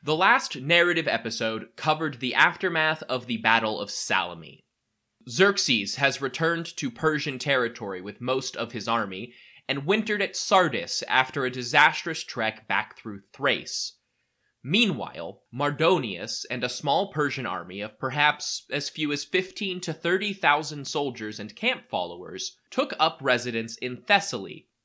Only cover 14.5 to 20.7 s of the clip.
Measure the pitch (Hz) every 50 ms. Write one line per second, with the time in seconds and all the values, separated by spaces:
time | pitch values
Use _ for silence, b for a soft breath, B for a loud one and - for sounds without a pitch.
14.5 | _ _ _ 127 151 220 247 208 165 117 90 73 62 71 82 85 104 _ _ _
15.5 | - 123 143 143 147 - 156 165 190 160 139 110 95 85 98 117 - - - -
16.5 | 123 123 120 123 - - - 147 139 170 202 196 - 156 147 139 131 139 127 95
17.5 | 90 92 85 90 90 101 104 110 - _ - 131 123 147 147 151 143 - - -
18.5 | - - - _ - 147 143 - - - 156 147 147 143 - - - 180 185 185
19.5 | - - 208 190 180 180 - - 156 - - 170 180 190 220 208 196 196 - 156
20.5 | 147 151 160 143